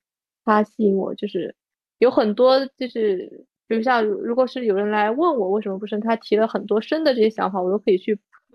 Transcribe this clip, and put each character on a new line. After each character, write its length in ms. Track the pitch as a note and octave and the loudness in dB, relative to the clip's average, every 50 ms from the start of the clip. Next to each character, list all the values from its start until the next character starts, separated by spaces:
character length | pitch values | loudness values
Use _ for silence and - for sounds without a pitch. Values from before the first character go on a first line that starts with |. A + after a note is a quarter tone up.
| _ _ _ _ _ _ _ _ _ | _ _ _ _ _ _ _ _ _
它 200 | A3+ G#3+ G#3+ G#3 | 2 2 2 2
吸 200 | - _ - A3 | 0 _ 0 0
引 140 | G3+ G3 F#3+ | 2 2 0
我。 180 | - - - | -2 -4 -6
就 140 | - G#3 G3+ | -8 -8 -8
是 260 | - F#3 D#3+ - - _ _ _ _ _ _ _ _ _ | -6 -6 -8 -8 -10 _ _ _ _ _ _ _ _ _
有 120 | A3+ B3 | 2 4
很 240 | B3 D4+ C4 G#3+ G#3 | 4 2 2 2 2
多， 300 | A#3+ B3 C4 C4 C4+ C4+ C4 - | 4 4 4 4 4 2 -2 -8
就 140 | - C4 A#3+ | -10 -10 -8
是， 560 | - A#3 A3 G#3 F#3+ F3+ - - - - - _ _ _ _ - | -4 -2 0 0 0 -2 -4 -10 -16 -20 -20 _ _ _ _ -4
比 80 | A3+ | -2
如 60 | A3+ | 0
像 220 | A3 C4 B3+ A#3 A3 | 0 2 2 2 2
如 320 | G#3+ G3+ F#3+ - A3+ A#3 | 0 -2 -4 -4 -2 0
果 100 | B3+ B3+ | 0 0
是 200 | A#3+ - C4 B3 | 0 -2 -2 -2
有 100 | A3 F#3+ | 0 0
人 140 | G3 G#3 G#3 | 0 0 0
来 200 | G#3+ G#3+ G#3 G#3+ | 0 0 0 0
问 260 | A#3 C4+ E4+ F4 D4+ A#3+ | 0 0 0 0 0 0
我 140 | F#3+ F#3 | 0 0
为 100 | G3 G#3+ | -2 -2
什 80 | G#3 G3+ | -2 -4
么 100 | F#3+ F#3+ | -6 -8
不 80 | G#3+ G3+ | -8 -6
生， 140 | A3 G#3 | -6 -4
他 140 | G#3+ A3+ A3+ A3 | -2 -2 -4 -4
提 180 | - - G#3+ | -2 -2 0
了 100 | G#3 A3 | 0 0
很 200 | A3+ - - G#3 | 0 -2 -6 -4
多 160 | G#3 G3+ A3 | -2 -2 -2
生 240 | A3 - D4+ D#4+ D#4+ | 0 -2 -2 0 0
的 80 | D4 B3+ | 0 2
这 80 | A#3+ | 2
些 80 | G#3+ A3 | 2 0
想 200 | G#3+ - F#3+ F#3+ | 0 -2 -4 -4
法， 120 | F#3+ F#3+ | -2 -2
我 100 | F3+ F3+ | -2 -2
都 80 | F#3+ G#3+ | -2 -2
可 100 | - A#3 | 0 0
以 80 | F#3+ F#3 | 0 0
去 220 | - - G#3+ - _ _ _ _ _ _ | 0 -2 -4 -4 _ _ _ _ _ _